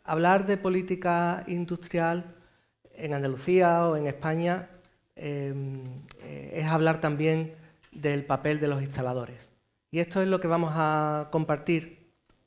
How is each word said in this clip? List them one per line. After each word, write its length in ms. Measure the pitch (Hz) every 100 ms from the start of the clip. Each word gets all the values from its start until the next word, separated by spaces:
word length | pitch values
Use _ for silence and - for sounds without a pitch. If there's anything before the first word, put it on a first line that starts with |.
hablar 420 | - 160 175 196 196
de 120 | 196
política 880 | 196 185 185 180 180 170 175 180 180
industrial 880 | 175 170 175 - 175 165 170 175 - - _ _ _ _
en 200 | - 160
Andalucía 720 | 143 139 131 135 185 175 170 170
o 80 | 156
en 120 | 147
España, 600 | 135 160 160 170 185 175 - _ _ _ -
eh, 380 | 151 143 139 139 139 135 131 127 139 -
eh, 280 | - 143 139 -
es 100 | 156
hablar 340 | 160 160 160
también 540 | 160 147 156 160 160 - - _ _
del 320 | - 147 143 139
papel 340 | 131 151 151
de 80 | 147
los 140 | 139
instaladores. 680 | 139 135 127 127 120 120 - _ _ _ _
Y 100 | 160
esto 220 | 170 190
es 60 | 190
lo 140 | 185
que 80 | 180
vamos 240 | 165 165 156
a 540 | 156 151 151 151 151
compartir, 800 | 165 151 151 151 165 165 - _ _ _ _